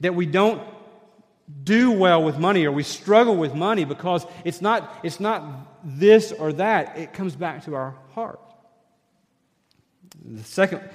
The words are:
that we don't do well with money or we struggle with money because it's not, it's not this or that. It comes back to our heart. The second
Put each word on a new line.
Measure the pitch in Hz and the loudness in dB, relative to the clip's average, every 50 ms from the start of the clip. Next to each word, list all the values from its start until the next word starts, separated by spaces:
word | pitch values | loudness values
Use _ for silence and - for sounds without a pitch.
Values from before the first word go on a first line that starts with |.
that | 151 180 180 | -4 -2 -2
we | 175 180 | -2 -2
don't | 156 147 190 202 220 220 - - - - - - - - - _ _ _ _ _ _ _ _ _ - 147 143 135 | 0 2 4 4 4 2 -2 -8 -14 -18 -20 -20 -20 -20 -20 _ _ _ _ _ _ _ _ _ -20 -20 -10 -2
do | 156 214 233 247 254 | 0 2 4 4 4
well | 226 190 185 180 170 165 | 4 4 4 6 6 4
with | 156 156 139 147 | 4 2 0 0
money | 160 185 202 185 156 | 0 2 2 2 2
or | 147 | 2
we | 139 147 | 0 -2
struggle | 147 - - - - 190 208 220 240 233 208 | -4 -6 -10 -8 0 4 6 6 6 6 4
with | 175 160 139 123 | 0 0 -2 -2
money | 151 175 202 226 202 156 | -2 -2 0 0 0 -2
because | 139 143 - - 180 175 170 - - - - - | -4 -6 -6 -4 -2 -2 -2 -4 -6 -14 -10 -8
it's | 185 - - | -8 -6 -2
not, | 185 208 233 214 151 - - - | -2 0 0 0 -2 -8 -12 -10
it's | - 170 - - | -10 -10 -8 -4
not | 196 214 220 180 151 151 135 135 139 - - - - | -4 -4 -4 -4 -6 -10 -14 -16 -18 -20 -20 -18 -16
this | 156 135 143 185 208 214 220 214 - | -14 -4 4 6 8 8 8 6 2
or | - - 156 156 151 | -6 -6 -6 -4 -2
that. | 156 185 220 220 180 139 - - | -2 0 0 0 0 0 -4 -8
It | 147 165 - | -12 -14 -12
comes | - - 190 185 139 | -10 -8 -8 -8 -6
back | 139 180 165 147 147 - | -6 -8 -8 -8 -10 -12
to | 160 147 | -10 -8
our | 135 131 135 135 - - - - | -8 -8 -8 -10 -16 -20 -16 -12
heart. | 226 226 - - - - - - _ _ _ _ _ _ _ _ _ _ _ _ _ _ _ _ _ _ _ _ _ _ _ _ _ _ _ _ _ _ _ - - - | -12 -10 -10 -12 -16 -20 -20 -20 _ _ _ _ _ _ _ _ _ _ _ _ _ _ _ _ _ _ _ _ _ _ _ _ _ _ _ _ _ _ _ -20 -20 -20
The | 120 117 110 113 | -20 -18 -18 -18
second | - - - 196 190 175 - - - - | -8 0 0 0 0 0 -4 -12 -16 -20